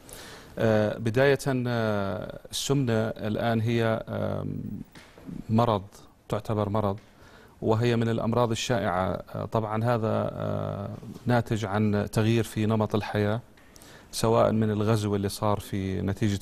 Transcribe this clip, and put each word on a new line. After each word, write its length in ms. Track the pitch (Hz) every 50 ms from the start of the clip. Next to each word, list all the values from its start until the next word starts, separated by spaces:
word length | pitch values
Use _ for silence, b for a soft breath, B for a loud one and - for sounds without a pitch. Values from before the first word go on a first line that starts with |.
| B B B B B B B B B B B -
آه، 400 | 117 110 110 107 107 104 - -
بداية، 400 | 113 117 107 131 135 143 135 - - 143 131 127 120
آه، 720 | 120 120 117 110 110 104 101 98 98 92 - - - - - - -
السمنة 420 | - - - - 139 143 131 120 113 110 110 -
الآن 520 | - - 104 107 107 - 113 117 117 113
هي، 440 | 107 120 117 117 113 113 113 - - -
آم، 480 | 107 104 101 101 101 98 - 104 101 - - - - - - - B B B B B B B B - - - -
مرض، 320 | 110 113 120 117 107 98 95 - - - - - _ _ _ -
تعتبر 400 | 120 104 - - 110 104 104 101
مرض، 300 | 101 110 104 98 101 110 B B B B B B B B B B B B
وهي 340 | - 101 110 110 120 120 117
من 120 | 117 117 113
الأمراض 420 | 113 - - 113 113 120 123 113
الشائعة. 680 | 113 - - - 123 101 101 101 87 92 92 92 - - - - -
آه، 100 | 107 104
طبعًا 400 | 110 - 113 107 104 110 110 110
هذا، 480 | 123 120 110 110 107 107 107 104 - -
آه، 540 | - 104 104 101 101 101 104 101 101 101 101 107 - - - - - -
ناتج 380 | 117 123 120 - - 117 104 110
عن 420 | 92 98 107 107 104 104 104 101 -
تغيير 320 | - 117 107 110 113 117 107
في 220 | - - 113 107
نمط 280 | 107 113 107 110 - -
الحياة، 460 | 107 - - - 104 104 104 107 120 - - - B B B B B B B B B B B
سواء 400 | - - - 113 113 117 107 101
من 180 | 107 110 110 107
الغزو 460 | 104 104 104 107 113 104 107 104 101
اللي 120 | 101 98 98
صار 320 | - - 107 104 101 101
في 400 | - - - 98 95 95 95 92
نتيجة 400 | 95 95 98 - 113 104 101 95